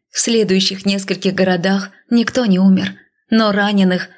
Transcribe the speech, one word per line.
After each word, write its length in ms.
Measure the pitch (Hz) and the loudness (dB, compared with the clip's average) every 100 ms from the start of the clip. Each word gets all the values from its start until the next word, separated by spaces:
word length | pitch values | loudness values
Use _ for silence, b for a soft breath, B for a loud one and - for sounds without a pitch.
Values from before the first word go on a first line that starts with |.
| _ | _
В 100 | - | -6
следующих 640 | - 226 196 190 190 190 196 | -2 0 2 0 -2 -4 -4
нескольких 480 | 196 196 185 190 | -4 -4 -4 -4
городах 560 | 190 185 180 185 196 196 b b | 0 0 0 -2 -2 -6 b b
никто 360 | 233 226 254 226 | -2 0 -2 0
не 140 | 180 | 4
умер, 340 | 190 190 190 - _ _ - | 4 4 0 -10 _ _ -2
но 220 | 220 214 | 0 2
раненых 560 | 202 202 202 185 180 - | 0 0 2 2 0 -6